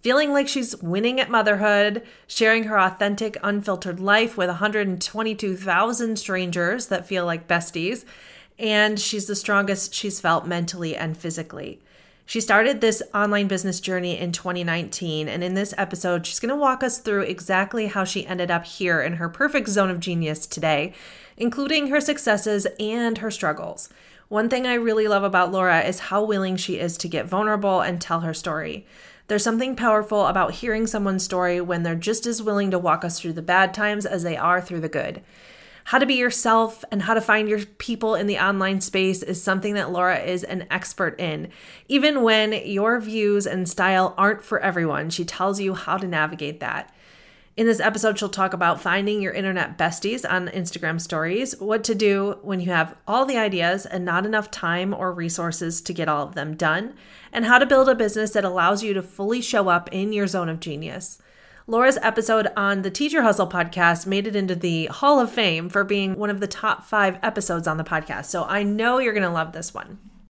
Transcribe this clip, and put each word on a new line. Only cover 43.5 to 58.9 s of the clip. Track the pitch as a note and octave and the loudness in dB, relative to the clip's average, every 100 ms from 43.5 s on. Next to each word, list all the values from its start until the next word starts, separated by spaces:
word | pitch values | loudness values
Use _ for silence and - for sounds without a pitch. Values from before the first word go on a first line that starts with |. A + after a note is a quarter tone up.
| F#3 F3 | -2 -2
style | - F#3+ F#3+ F#3 - | 0 2 4 2 4
aren't | G3+ G#3+ | 2 2
for | - G#3+ | -2 -2
everyone, | G3 F3 E3 C#3+ D3+ | 0 0 0 -2 -4
she | E3+ E3+ | -4 -6
tells | - F#3 G3 | -2 -2 0
you | G3 | -2
how | F#3 - F#3+ | -4 -2 -4
to | F#3+ | -2
navigate | E3 D#3 D#3+ C#3+ D3+ | 0 -2 -2 -8 -6
that. | B2 - - _ - - - - _ - | -6 -6 -10 _ -20 -20 -20 -20 _ 0
In | A3+ | 2
this | A3 | 4
episode, | A3+ G#3+ A3 G#3 | 2 2 0 0
she'll | G3+ | -4
talk | G3 F#3+ | 0 -2
about | F#3 F3 F3 | 2 2 2
finding | F#3 F3+ G3+ G#3 | 0 0 0 0
your | F#3+ | -2
internet | - F#3+ F#3 D#3 D#3+ | -2 -2 -2 -2 0
besties | E3 E3 G3 B3 B3+ | 0 0 -4 -4 0
on | F#3 F3+ | -2 -2
Instagram | - E3+ F3 E3 E3 | -4 -6 -4 -4 -4
stories, | E3 D#3+ D#3+ G3 C4 - | -2 -2 0 -2 -2 -4
what | G3 A3 | -2 0
to | G#3+ | 0
do | G#3 G#3+ G3 G3 G3 | 2 4 4 0 -4
when | - F#3+ | -4 -2
you | F3+ | 0
have | F3 E3 - - | 0 0 -4 -2
all | A3 C4+ | 0 2
the | B3+ | 2
ideas | G#3+ F#3+ E3+ F#3+ F#3+ | 2 2 2 0 -2
and | F#3 | -6
not | F3+ F3 G3+ | -2 0 0
enough | A3 G#3 | 0 -2
time | - F3 F3 F#3 | -4 -2 0 -2
or | G3+ F#3 | -2 -4
resources | F3 E3+ E3 E3+ E3 E3 E3 | -4 -4 -2 -4 -4 -2 -4
to | - | -4
get | E3+ D#3+ | -4 0
all | D3 C#3+ | 0 -2
of | |
them | - C#3+ D#3 | -6 -6 -2
done, | E3 E3 A3 C#4 - - - | 0 0 -2 -12 -20 -20 -8
and | - A#3 | -4 4
how | B3 | 4
to | C4+ | 6
build | C4+ C4 | 6 6
a | |
business | A#3+ A3 G#3 A3 | 4 2 0 0
that | G#3+ G3 | 0 0
allows | F3+ E3+ G3+ | 2 2 2
you | A3 | 0